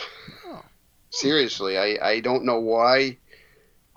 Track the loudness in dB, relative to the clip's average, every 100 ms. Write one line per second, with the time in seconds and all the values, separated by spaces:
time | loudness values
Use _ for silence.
0 | -16 -16 -20 -20 -16 -16 -18 _ _ _
1 | _ -4 0 2 0 -2 -4 0 0 0
2 | 0 0 0 0 0 0 2 4 4 4
3 | 2 -4 _ -20 _ _ _ _ _